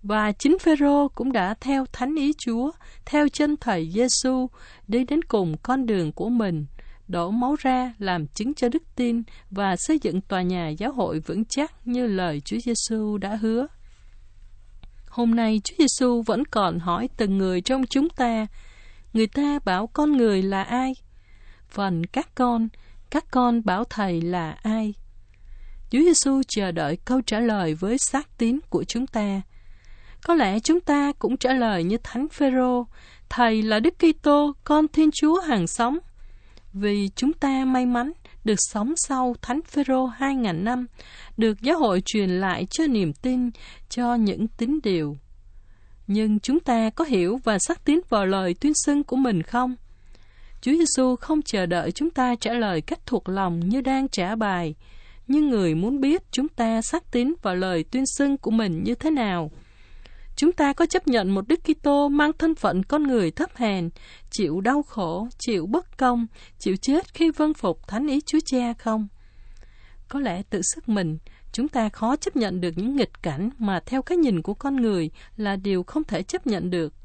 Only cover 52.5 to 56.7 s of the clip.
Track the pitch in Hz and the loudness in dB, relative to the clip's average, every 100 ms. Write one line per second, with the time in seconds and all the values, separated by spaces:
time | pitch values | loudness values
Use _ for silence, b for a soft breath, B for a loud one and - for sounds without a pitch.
52.5 | 240 214 170 - 339 - 220 - 190 185 | 0 0 0 -4 -8 -2 -2 -2 -2 0
53.5 | 170 175 254 262 269 269 - 180 220 208 | 0 0 0 0 0 0 -2 -2 0 0
54.5 | 180 165 151 b b b b - 285 302 | 0 -2 -8 b b b b 0 2 4
55.5 | 226 175 160 196 277 269 349 - - 294 | 4 2 2 0 2 2 2 0 -2 -2
56.5 | - 226 | 0 0